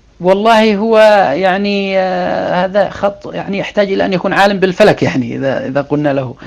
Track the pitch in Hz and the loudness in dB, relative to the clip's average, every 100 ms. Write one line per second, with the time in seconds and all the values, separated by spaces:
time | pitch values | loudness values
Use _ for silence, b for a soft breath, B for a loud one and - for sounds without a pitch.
0 | _ - 175 196 226 220 220 196 226 220 | _ -4 0 2 4 4 4 2 2 4
1 | 214 208 175 143 190 190 202 202 196 190 | 6 6 2 0 0 0 -2 -2 -2 -2
2 | 185 185 180 160 185 175 185 202 175 - | -2 -2 -4 -4 -2 -2 -2 0 -2 -2
3 | 202 202 151 170 160 196 - - 196 196 | -6 -6 -12 -10 -6 -6 -4 -2 -2 0
4 | 196 180 190 165 202 196 190 180 208 - | -2 -2 0 2 2 2 0 4 2 4
5 | - 135 120 127 135 123 135 139 135 147 | 0 -2 -4 -4 -4 -4 -4 -4 -2 -2
6 | 147 139 127 - | -2 -2 -6 -10